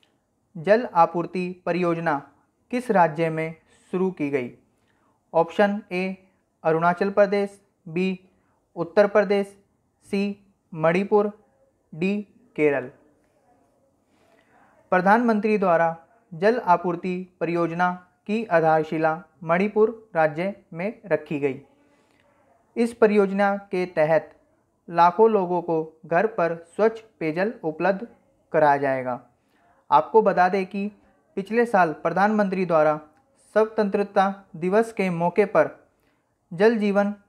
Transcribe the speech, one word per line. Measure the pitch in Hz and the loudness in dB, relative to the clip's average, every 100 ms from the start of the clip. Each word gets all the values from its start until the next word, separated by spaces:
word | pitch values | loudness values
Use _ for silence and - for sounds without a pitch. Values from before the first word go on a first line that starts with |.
| _ _ _ _ _ 170 | _ _ _ _ _ -8
जल | 156 220 240 | 0 0 0
आपूर्ति | 170 165 175 165 185 180 180 180 | 2 2 0 -6 -6 -6 -8 -6
परियोजना | 175 175 165 165 139 - _ _ _ - | -2 -2 -2 -2 -4 -8 _ _ _ -8
किस | 247 247 | -8 0
राज्य | 196 165 156 165 | 2 2 2 -4
में | 160 160 165 _ _ - | -2 -6 -10 _ _ -8
शुरू | 185 190 | -4 -4
की | 180 143 | -4 -4
गई? | 139 120 - _ _ _ _ _ _ _ | -4 -6 -14 _ _ _ _ _ _ _
ऑप्शन | 165 165 - 202 208 - | -2 -2 0 0 0 -6
ए | 180 190 190 _ _ _ _ | -6 -6 -8 _ _ _ _
अरुणाचल | 160 160 170 180 202 | -2 0 0 0 -2
प्रदेश, | 202 202 202 202 - _ _ 170 | 2 2 2 -4 -8 _ _ -10
बी | 165 190 185 _ _ _ _ _ 175 | -4 -4 -4 _ _ _ _ _ -10
उत्तर | 170 214 202 | -2 2 4
प्रदेश, | 214 196 202 196 - _ _ _ _ | 2 2 0 -2 -10 _ _ _ _
सी | - 202 202 202 _ _ _ | -6 -4 -4 -6 _ _ _
मणिपुर, | 160 160 180 202 208 208 - _ _ _ _ _ | -2 0 0 2 0 0 -6 _ _ _ _ _
डी | 156 185 208 202 _ _ - | -6 -4 -4 -8 _ _ 0
केरल। | 151 135 123 - _ _ _ _ _ _ _ _ _ _ _ _ _ _ _ _ _ _ - | 0 0 -6 -16 _ _ _ _ _ _ _ _ _ _ _ _ _ _ _ _ _ _ -2
प्रधानमंत्री | 180 185 226 240 214 214 214 | 0 4 4 4 0 0 0
द्वारा | 190 165 165 165 _ _ _ | 2 2 0 -2 _ _ _
जल | 160 202 247 | -2 0 0
आपूर्ति | - 175 180 170 185 180 185 - | 2 2 2 -4 -6 -6 -10 -8
परियोजना | 165 170 165 170 180 180 - _ - | -4 -2 -2 0 -2 -2 -14 _ -6
की | 220 | -4
आधारशिला | 220 170 160 160 156 160 160 160 - _ | 0 2 4 2 0 -2 -2 -2 -10 _
मणिपुर | 160 175 208 214 226 233 - | -2 0 0 2 0 0 -8
राज्य | 165 156 151 190 208 _ | 0 0 0 -6 -8 _
में | 165 196 233 190 | -8 -8 -8 -4
रखी | 156 - 147 | -4 -2 -4
गई। | 139 135 - _ _ _ _ _ _ _ _ _ _ 233 | -4 -4 -14 _ _ _ _ _ _ _ _ _ _ -4
इस | 233 | -2
परियोजना | 233 220 208 190 196 202 202 | 2 2 4 0 2 0 -2
के | 196 185 180 | -6 -6 -4
तहत | 165 156 160 156 _ _ _ _ _ - | 0 2 2 -2 _ _ _ _ _ -8
लाखों | 170 170 175 226 | 2 2 6 4
लोगों | 214 175 175 | 4 0 -4
को | 175 160 160 _ 156 | -2 -4 -4 _ -4
घर | 165 214 | -2 0
पर | - 165 165 - - | -2 -4 -4 -12 -2
स्वच्छ | 220 220 - - | -2 -2 -18 -8
पेयजल | 160 160 208 254 | -6 -2 -4 -4
उपलब्ध | 160 156 180 190 233 _ _ _ _ | -8 -2 -2 -2 -6 _ _ _ _
कराया | 160 151 143 | 2 4 2
जाएगा। | 139 131 127 123 - _ _ _ _ _ - | 0 -2 -4 -8 -12 _ _ _ _ _ 0
आपको | 143 214 226 | 0 4 2
बता | 202 175 180 | 4 2 2
दें | 196 190 | 0 -4
कि | 202 202 - _ _ _ | -6 -8 -10 _ _ _
पिछले | - 190 226 233 | -10 -4 -2 2
साल | 202 165 | 2 2
प्रधानमंत्री | 151 165 170 208 214 202 185 175 | 0 -4 0 2 2 0 -2 0
द्वारा | 160 151 151 - _ _ _ _ | 2 2 0 -6 _ _ _ _
स्वतंत्रता | 208 220 220 202 202 202 202 196 196 - 160 | 0 0 0 -2 -2 -2 0 0 -2 -14 -6
दिवस | 180 208 233 | 0 0 0
के | - 190 | -2 -4
मौके | 170 175 175 | 0 -2 0
पर | 202 165 143 - _ _ _ _ _ _ _ | 0 2 0 -2 _ _ _ _ _ _ _
जल | 170 220 233 | 0 2 2
जीवन | 208 196 202 208 | 0 0 0 -4